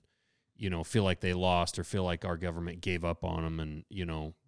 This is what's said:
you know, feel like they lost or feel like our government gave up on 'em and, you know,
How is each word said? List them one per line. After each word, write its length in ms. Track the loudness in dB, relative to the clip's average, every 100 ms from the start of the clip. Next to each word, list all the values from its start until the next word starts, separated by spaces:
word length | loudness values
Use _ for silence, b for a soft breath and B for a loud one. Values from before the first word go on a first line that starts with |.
| _ _ _ _ _
you 140 | -6 -2
know, 160 | -2
feel 180 | 0 2
like 180 | 4 2
they 120 | 0
lost 460 | 2 4 4 4 -2
or 60 |
feel 200 | -2 0
like 200 | 0 0
our 120 | -2 -2
government 460 | -2 -2 -6 -4
gave 220 | -2 0
up 200 | 0 0
on 200 | -2 0
'em 140 | 0 -2
and, 260 | -4 -6 -8
you 160 | -6
know, 300 | -4 -4 -6 -10